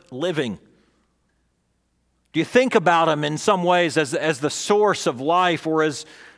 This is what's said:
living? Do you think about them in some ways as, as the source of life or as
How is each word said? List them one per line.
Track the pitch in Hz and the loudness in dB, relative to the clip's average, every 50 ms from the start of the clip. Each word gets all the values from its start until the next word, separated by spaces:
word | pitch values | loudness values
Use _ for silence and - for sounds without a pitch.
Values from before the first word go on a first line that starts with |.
| - - | -20 -16
living? | - - 151 180 175 147 143 120 98 85 _ _ _ _ _ _ _ _ _ _ _ _ _ _ _ _ _ _ _ _ _ _ _ _ _ _ _ _ _ _ _ _ _ _ - | -12 -8 -6 -4 -4 -4 -4 -4 -6 -10 _ _ _ _ _ _ _ _ _ _ _ _ _ _ _ _ _ _ _ _ _ _ _ _ _ _ _ _ _ _ _ _ _ _ -4
Do | 156 | -4
you | 165 | -2
think | - - 240 254 262 - | 2 2 2 4 4 2
about | 226 165 170 170 165 165 | 2 2 4 4 4 4
them | 160 156 147 151 | 2 0 0 -2
in | 147 156 151 | -4 -4 -2
some | - - 208 185 175 | 0 0 0 2 2
ways | 175 180 175 175 165 135 156 | 2 2 2 2 0 0 -2
as, | 156 131 139 | -2 -2 -2
as | 160 131 156 160 123 | -4 -2 -2 -2 -2
the | 143 147 | -4 -6
source | - - - - 208 208 208 208 180 - - 175 | -4 -4 -2 0 2 2 4 2 2 0 -2 -4
of | 143 117 | -4 -4
life | 131 147 170 180 185 180 170 151 - | -2 0 0 2 2 2 0 -2 -4
or | 160 160 156 | -2 0 0
as | 156 156 143 - - - - - - - - | 0 0 -2 -6 -12 -16 -20 -20 -20 -20 -20